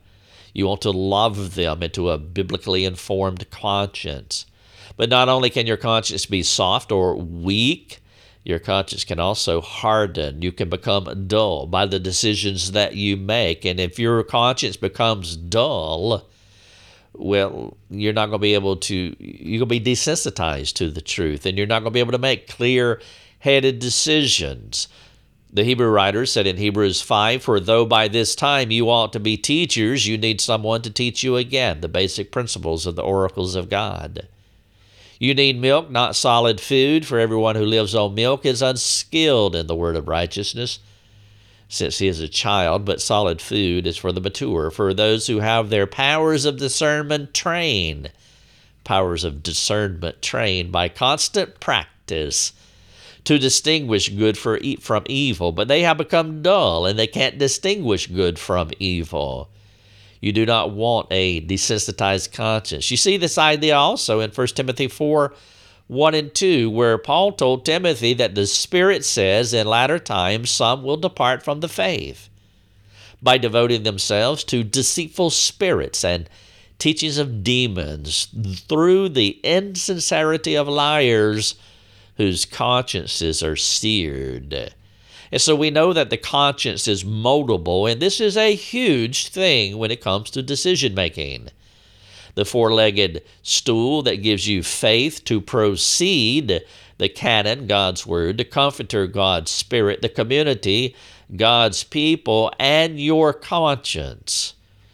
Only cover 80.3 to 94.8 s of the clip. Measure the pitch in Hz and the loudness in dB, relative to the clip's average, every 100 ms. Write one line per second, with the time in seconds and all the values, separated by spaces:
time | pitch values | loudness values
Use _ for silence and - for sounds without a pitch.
80.3 | 160 160 147 143 143 143 151 127 113 107 | 0 0 -2 0 0 2 4 4 4 4
81.3 | 107 107 - - _ _ - - - 101 | 2 -2 -6 -18 _ _ -20 -12 0 0
82.3 | 87 - - 120 123 123 95 69 - 82 | 0 -4 -2 0 0 0 -6 -6 -4 -2
83.3 | 76 80 78 - - 110 107 80 67 67 | -2 -2 -2 -2 0 0 0 0 -4 -6
84.3 | 62 69 71 55 - _ _ - - - | -8 -8 -10 -10 -16 _ _ -20 -20 -6
85.3 | 147 - 147 156 151 175 165 120 - - | 0 4 4 4 4 4 2 0 -2 -2
86.3 | 143 143 - 123 - 113 98 95 107 117 | 2 2 2 -4 -2 -2 -2 -2 -2 2
87.3 | 147 131 95 82 90 107 117 185 190 214 | 2 2 0 2 2 2 2 0 2 0
88.3 | 202 220 208 - 247 240 131 117 135 - | 2 2 2 -2 -2 2 2 0 -2 -6
89.3 | 190 190 131 98 107 110 123 - 98 107 | 0 2 4 2 -2 -4 -4 -2 -2 -4
90.3 | 135 127 139 180 175 131 95 85 82 69 | -8 -4 -2 0 0 0 0 -2 -4 -10
91.3 | 62 - _ _ _ _ - - - - | -10 -16 _ _ _ _ -20 -20 -20 -10
92.3 | - 101 120 113 110 110 101 95 80 - | -4 -2 2 4 4 4 4 0 -2 -14
93.3 | - - - 139 113 123 151 127 95 107 | -14 -4 -2 2 2 2 0 0 -2 0
94.3 | 101 101 98 82 - | 0 0 -2 -2 0